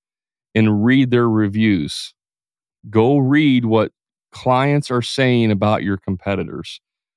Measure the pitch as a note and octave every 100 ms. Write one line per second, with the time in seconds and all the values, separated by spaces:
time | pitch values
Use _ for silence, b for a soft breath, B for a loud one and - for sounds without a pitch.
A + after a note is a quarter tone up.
0 | _ _ _ _ _ A2 A2 G#2 A#2 C3
1 | B2+ A#2+ A#2 A2 G#2 G#2+ A2 F#2 C#2 -
2 | - - _ _ _ _ _ _ A2 G#2+
3 | A#2 C#3+ C3 D3 D3+ B2+ A2+ A2 - -
4 | _ _ _ - C3 B2+ C#3 D3 - B2
5 | A#2 - C3 A#2+ A2 G2+ G#2 G#2+ F2+ G2
6 | - F#2 G2 G2 - - - - _ _
7 | _